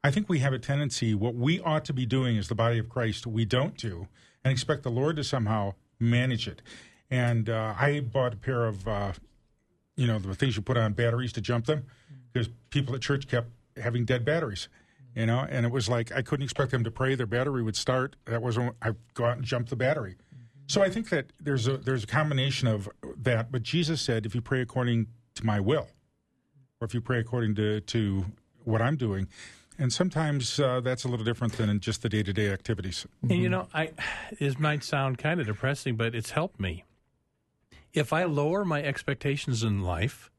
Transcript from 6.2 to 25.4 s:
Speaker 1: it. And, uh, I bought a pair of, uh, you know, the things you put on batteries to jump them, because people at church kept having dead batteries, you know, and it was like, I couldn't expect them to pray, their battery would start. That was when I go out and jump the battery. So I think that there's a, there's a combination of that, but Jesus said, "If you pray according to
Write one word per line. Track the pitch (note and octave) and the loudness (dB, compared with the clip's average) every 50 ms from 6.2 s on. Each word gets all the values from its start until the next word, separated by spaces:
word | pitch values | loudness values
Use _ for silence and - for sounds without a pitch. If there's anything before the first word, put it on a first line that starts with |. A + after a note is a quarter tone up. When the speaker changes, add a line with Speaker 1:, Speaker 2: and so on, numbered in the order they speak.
| B2+ C3 A#2+ A2 - | 4 2 0 -2 -4
Speaker 1:
it. | G#2+ E2 - - - - - - - - _ _ _ | -6 -8 -12 -18 -20 -20 -20 -20 -20 -20 _ _ _
And, | C3 B2 B2 A#2+ A#2+ A#2 A2 A2+ | 0 0 2 2 2 2 2 2
uh, | A2+ A2 A2 A2 G#2 F#2 | 0 0 0 -2 0 2
I | C3+ C#3+ C#3+ D3 | 2 2 2 0
bought | C3+ A#2 - C#3 B2+ B2 A2+ | -4 -2 0 0 0 0 -2
a | |
pair | G2+ - C3 C3 A#2+ A#2 | -4 -4 -2 0 2 0
of, | A2 G#2 F#2+ F#2 | 0 -2 -4 -4
uh, | A2 G#2+ G2+ G2+ G2 F2 - - _ _ _ _ _ _ _ _ _ _ _ _ _ _ | -4 -2 -2 -2 -4 -6 -8 -14 _ _ _ _ _ _ _ _ _ _ _ _ _ _
you | - B2+ | 0 2
know, | A#2+ A2 | 2 2
the | G#2 F#2 F#2+ F#2 | 0 -2 -4 0
things | - C#3 C3 G#2+ | 0 0 0 2
you | A2 F#2+ | -2 -2
put | - B2+ | 0 2
on | A#2+ A2+ G#2+ G2+ | 2 2 2 2
batteries | A#2+ A#2+ A#2 A#2 A#2+ B2+ A#2 - | 2 2 2 2 0 -2 -4 -4
to | A#2 | -4
jump | G#2+ - A#2+ A#2 A2+ | -2 0 0 0 2
them, | D#3 D3+ D3 C#3+ - - _ _ - C#3+ - - - _ | 0 0 0 -2 -10 -18 _ _ -20 -20 -20 -20 -4 _
because | B2+ A2+ - - - _ _ | -2 -2 -2 -4 -16 _ _
people | - C#3+ C#3 C#3 C#3+ | 0 0 0 0 -4
at | B2+ | -4
church | - - C#3+ C#3 C#3 | 0 0 0 -2 0
kept | - - A#2+ A#2 A#2 - _ _ _ _ | 0 -2 -2 -2 -2 -14 _ _ _ _
having | - - A#2+ A#2 B2 A#2 | -6 -4 -2 0 0 2
dead | A2 C3 B2 A#2 | 2 2 2 2
batteries, | D3 D#3 E3+ D3+ A#2 G2 F#2 - - - - _ _ _ _ - - - | 0 0 0 0 -2 -4 -8 -10 -12 -14 -20 _ _ _ _ -20 -10 -4
you | A#2 A2+ | -2 0
know, | A2+ A#2 B2+ C#3 | 2 2 0 0
and | - C#3 B2+ A#2 | -2 0 0 0
it | A#2+ | 2
was | A#2+ C3+ A2+ | 0 0 0
like, | - B2 A#2 A2+ - | 2 0 0 0 -2
I | - C3 A#2+ | -2 -4 -2
couldn't | - D#3 C3+ C#3 | -2 -2 -2 -2
expect | C3 - - C#3 B2+ | -2 0 0 0 0
them | C3 B2 A#2 | 2 0 0
to | A2+ | -2
pray, | - - C3 C3 C3+ | -2 -2 0 0 0
their | B2 B2 | 0 0
battery | G2 A#2 A#2+ C3 D3 C#3 B2 | 0 0 0 0 0 0 0
would | A#2 A2 G2 | 0 0 -2
start. | - - - B2+ C3 C3 C#3 - _ _ | -2 0 2 2 2 0 -2 -6 _ _
That | - A#2 A#2 | -4 -4 -2
was | A#2 B2 A2 | 0 0 0
when | B2 A#2+ B2 A#2+ - | 0 0 -2 -4 -2
I | - A#2 G#2+ - - _ _ | -2 -2 -2 -2 -10 _ _
go | - A#2+ | 0 2
out | A#2+ B2 | 2 2
and | A#2+ B2 | 0 -2
jump | - C3 A#2+ A#2+ - | -2 -2 -2 -2 -2
the | C3+ | -2
battery. | A2 B2+ C3 D3+ D3+ A2+ F#2 F#2 - - _ - - - - _ - - | 0 2 2 2 0 -2 -8 -10 -16 -20 _ -20 -20 -20 -20 _ -20 -6
So | - - G3+ | 0 4 4
I | G3 F#3 | 4 4
think | F#3 A3+ A3 - | 4 -2 -2 0
that | F3+ C#3+ C3 - _ _ | 0 0 0 -4 _ _
there's | D3+ D3 C#3 C3 A2+ | -2 0 0 2 2
a, | B2+ C3+ | 2 0
there's | C3 - C3 C3 B2 G#2 | 0 0 0 0 0 -2
a | |
combination | - - D3 D#3 D3+ C#3 C3 C3 C#3 C#3 - C3 | 0 2 2 2 2 2 2 2 0 0 2 2
of | A#2 A2 G2+ G2 G2+ - _ - - - | 2 2 2 -2 -8 -12 _ -14 -14 -12
that, | - A#2 B2+ A#2+ A2 A2+ A#2 | -2 0 2 2 2 0 -2
but | B2+ A#2+ | -4 -4
Jesus | A2 - - E3+ E3+ D3 E3 C3+ | -2 0 0 2 2 2 0 0
said, | - - A#2 A2 G#2+ | 0 0 0 0 0
"If | A2+ - | -2 -4
you | A#2+ | -4
pray | A2+ - C#3 B2+ | -2 0 0 0
according | B2+ A#2+ - C3 B2 A#2+ A#2 A2+ G#2+ - - - _ _ _ | 0 -2 -2 0 2 2 2 2 0 -2 -6 -20 _ _ _
to | - | -2